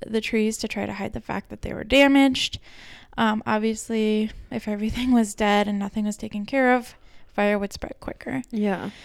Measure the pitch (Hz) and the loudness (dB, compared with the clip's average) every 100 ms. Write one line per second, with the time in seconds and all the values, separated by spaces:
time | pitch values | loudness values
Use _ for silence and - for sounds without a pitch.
0 | - 220 - 220 214 220 220 208 202 196 | -4 -4 0 0 0 -2 -6 -4 -6 -6
1 | 208 220 - - - - - - 214 262 | -8 -8 -8 -8 -8 -10 -10 -8 2 6
2 | 277 277 269 262 - - - - - - | 8 8 6 2 -4 -6 -16 -20 -20 -20
3 | - - 226 214 - 214 220 220 - 226 | -10 -2 0 0 0 0 0 -4 -4 -2
4 | 214 214 220 - - 240 214 208 220 233 | 0 0 -2 -6 -10 -8 -6 -4 -4 -2
5 | 254 240 214 - 208 208 208 202 196 226 | 2 4 2 0 2 4 2 -2 -4 -4
6 | 208 208 220 208 208 269 254 247 233 - | -4 -4 -8 -10 -2 2 4 4 0 -14
7 | - - - - 208 208 202 - - - | -20 -20 -8 0 2 2 -2 -8 -12 -10
8 | - - - 269 - 226 208 190 202 - | -10 -10 -6 -6 -6 -2 -2 -2 -6 -12